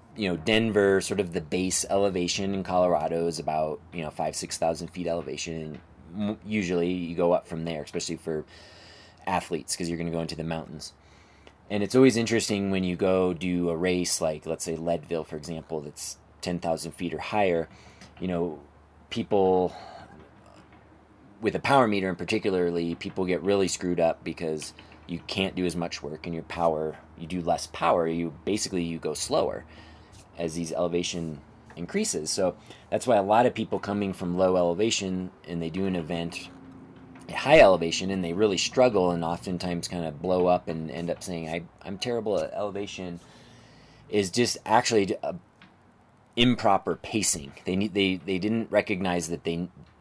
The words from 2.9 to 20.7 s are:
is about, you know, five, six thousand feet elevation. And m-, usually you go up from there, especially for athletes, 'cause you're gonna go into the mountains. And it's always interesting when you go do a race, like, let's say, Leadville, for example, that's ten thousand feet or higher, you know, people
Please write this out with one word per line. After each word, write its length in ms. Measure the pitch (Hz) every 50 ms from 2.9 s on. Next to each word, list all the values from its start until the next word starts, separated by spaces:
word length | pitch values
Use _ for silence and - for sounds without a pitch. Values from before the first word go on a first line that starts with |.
| 82 76 76 78 82 85 85
is 100 | 85 80
about, 420 | 78 78 78 78 78 78 78 76 - - - -
you 80 | 87
know, 80 | 78 76
five, 260 | - - 80 78 76
six 220 | - - 82 -
thousand 300 | - 82 82 85 78 87
feet 180 | 82 - 92 87
elevation. 760 | 85 85 87 73 67 69 76 - 85 82 80 78 78 73 67 - - - - 67 76 85
And 140 | 101 104 101
m-, 100 | 107 - -
usually 480 | 101 107 107 95 85 92 87 85 90
you 240 | 92 90 85 82 85
go 160 | 82 87 87
up 160 | 87 - -
from 160 | - 87 82 80
there, 200 | 85 82 78 73
especially 340 | - - 87 - - 82
for 260 | 76 - 82 80 78 78 - - - - - - - - - - - - - - - -
athletes, 480 | - 95 87 - - 87 78 - - -
'cause 120 | - 90
you're 120 | 85 85 82
gonna 100 | 85 85
go 120 | 82 82
into 140 | 82 82 80
the 80 | 76 80
mountains. 500 | 82 82 80 78 - 76 78 - - - _ _ - - - - - - - - - - _ _ -
And 140 | 104 104 101
it's 120 | 98 -
always 220 | 127 135 131 107
interesting 540 | 117 117 110 113 110 - - 107 98 98 98
when 120 | 95 95 92
you 120 | 90 87
go 380 | 82 101 92 95 95 92 92 90
do 360 | 78 90 90 90 87 87 85
a 80 | 82
race, 440 | 80 90 92 90 92 87 - - -
like, 240 | 87 80 78 76 -
let's 180 | 80 80 - -
say, 140 | 87 82
Leadville, 480 | 80 82 85 85 85 73 76 85 80 78
for 100 | - 82
example, 460 | 76 73 80 82 80 76 - 80 78
that's 360 | 73 73 - - - - - - - - - -
ten 180 | - 92 87 85
thousand 340 | - 85 82 78 78 82 -
feet 200 | - 90 82 78
or 60 | 76
higher, 500 | - - 110 107 101 92 85 82 80 - - - - - - - - - - -
you 80 | 85
know, 320 | 92 90 85 87 87 76 71 73 - - - - - - - - -
people 640 | - 120 101 - 110 101 95 95 92 92 90 90 - - - - - - - - - 78 - - - - - - 50 50 - -